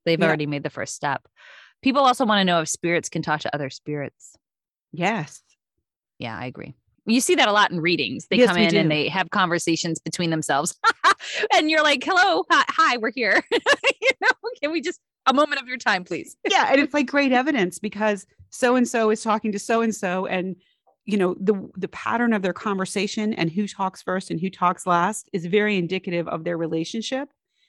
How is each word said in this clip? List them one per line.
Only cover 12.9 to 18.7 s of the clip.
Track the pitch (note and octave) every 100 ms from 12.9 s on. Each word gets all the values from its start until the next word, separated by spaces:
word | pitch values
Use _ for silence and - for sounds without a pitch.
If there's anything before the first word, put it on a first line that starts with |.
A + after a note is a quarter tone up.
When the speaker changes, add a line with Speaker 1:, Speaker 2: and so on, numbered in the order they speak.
| B3
Speaker 1:
we're | G#3+
here." | C4+ G#3+ G3+ -
<laughs> | A#4 A#4 C#5+ B4 -
You | B4 -
know, | G#4 B4 A#4 B4+
"Can | D4+
we | E4
just, | D4+ - _ _
a | -
moment | C4 D4+ C#4
of | B3
your | A#3+
time, | A3+ F#3+
please?" | F3+ D#3+ - -
<laughs> | F#4+
Speaker 2:
Yeah. | F#4+ -
And | C4+
it's, | D4+
like, | D4 B3+
great | C#4+ C#4
evidence | B3 C4+ C#4 F3+ -
because | G#3 G3+ G#3+ G3+ - _ -
so-and-so | - B3